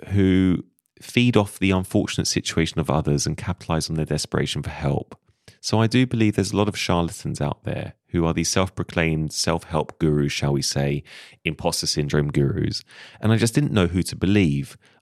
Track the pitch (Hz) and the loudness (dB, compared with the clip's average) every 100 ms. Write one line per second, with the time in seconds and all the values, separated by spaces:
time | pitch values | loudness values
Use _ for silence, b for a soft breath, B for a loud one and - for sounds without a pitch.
0 | - 98 95 92 92 85 - _ _ _ | -2 2 4 6 4 2 -4 _ _ _
1 | - 123 123 120 101 - 95 92 98 104 | -2 2 4 4 2 0 2 2 2 0
2 | - - - - - - 80 82 73 73 | 0 -2 -2 -2 -2 -2 0 0 0 0
3 | 73 71 80 76 - 90 - 80 - 80 | 0 0 -2 -4 -6 -8 -4 -4 -2 -4
4 | 76 76 - 69 71 78 71 - 71 69 | -2 -4 -2 -4 -2 -6 -8 -4 -2 -2
5 | - - _ _ b b - 107 113 127 | -6 -16 _ _ b b -2 2 4 2
6 | 127 113 107 104 98 98 104 - - 87 | 2 2 2 2 0 0 0 -2 0 0
7 | 82 - 76 69 71 - - - - - | 0 -6 -8 -4 -4 -4 -8 -8 -10 -14
8 | _ 87 82 80 85 95 90 - 87 90 | _ 0 0 0 0 0 -2 -4 -4 0
9 | 80 80 78 - - 82 - 80 71 - | 0 0 -4 -4 -2 -2 -2 -4 -4 -2
10 | 78 73 71 - 71 69 67 69 71 71 | 0 2 0 -2 -2 -2 -2 -2 -2 -4
11 | B B B B 82 76 85 - 76 78 | B B B B -8 -4 -4 -2 -2 -2
12 | 73 76 71 71 69 76 73 - B B | 0 0 2 0 0 0 -4 -4 B B
13 | B B 107 110 113 147 147 95 85 90 | B B 2 2 4 2 2 2 2 0
14 | 82 - 90 104 82 71 67 - b b | -2 -2 2 4 4 0 -4 -14 b b